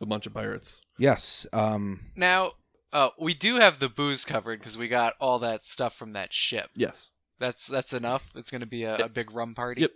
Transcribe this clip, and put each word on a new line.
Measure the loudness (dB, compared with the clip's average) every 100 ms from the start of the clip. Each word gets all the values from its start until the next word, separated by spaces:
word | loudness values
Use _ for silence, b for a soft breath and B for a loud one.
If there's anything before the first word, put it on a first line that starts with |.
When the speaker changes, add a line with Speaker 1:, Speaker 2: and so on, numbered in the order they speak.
Speaker 1:
a | -4
bunch | -4 -4
of |
pirates. | -6 -6 -8 -12 -18 _ 2
Speaker 2:
Yes. | 2 4 0 -2 -2
Um, | 0 2 0 -4 -8 -12 2
Speaker 3:
Now, | 4 4 2 -6 _ _ _
uh, | 2 2 2
we | -4
do | 0 2 8
have | 6 6
the | 0
booze | 0 0 0
covered | 0 -2 -4 -8
'cause | -8 -8
we | 0
got | 2 2 2
all | 2 2
that | 0 -2
stuff | -6 -4 -4 -4
from | -10
that | -8 -4
ship. | -2 0 -2 -6
Speaker 1:
Yes. | -2 -2 -2 -18 _ _ _
Speaker 3:
That's, | -4 -4 -4
that's | -2 -2
enough? | -4 -2 -4 -4
It's | -14 -12
gonna | -10 -8
be | -6
a, | -2 -2
Speaker 1:
Yep. | -2
Speaker 3:
a |
big | -2 -6
rum | -6 -8
party? | -6 -6 0
Speaker 1:
Yep, | 0